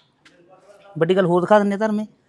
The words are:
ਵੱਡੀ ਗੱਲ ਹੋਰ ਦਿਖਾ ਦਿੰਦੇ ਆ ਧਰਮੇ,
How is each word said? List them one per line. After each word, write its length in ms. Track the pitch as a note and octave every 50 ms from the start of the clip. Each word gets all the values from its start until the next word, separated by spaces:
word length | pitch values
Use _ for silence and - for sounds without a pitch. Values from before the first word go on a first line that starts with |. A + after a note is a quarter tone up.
| _ _ _ _ _ - _ _ - _ - _ _ - - - _ - - D3+
ਵੱਡੀ 180 | D#3+ E3 F#3
ਗੱਲ 100 | F#3+ F#3+
ਹੋਰ 160 | E3+ F3 F3+
ਦਿਖਾ 180 | F3 - G#3+ G#3+
ਦਿੰਦੇ 160 | G3+ G3+ G3+
ਆ 20 | G3
ਧਰਮੇ, 280 | A3 A3 G#3 G#3 G#3+ - _ _ _